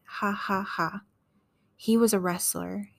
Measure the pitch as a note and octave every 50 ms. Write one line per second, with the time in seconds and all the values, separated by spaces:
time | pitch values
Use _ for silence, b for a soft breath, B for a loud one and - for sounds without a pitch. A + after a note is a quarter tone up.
0 | _ - - - G#3+ G3+ G3+ G3+ - - G3+ F#3+ G3+ - - - E3 D#3+ - G3+
1 | - _ _ _ _ _ _ _ _ _ _ _ _ _ _ _ - A3+ A3+ A3+
2 | A#3 A3 G#3+ F#3+ F3+ F3+ F3 F3+ - - - F3 F3 F3 F#3 G3+ G3+ - _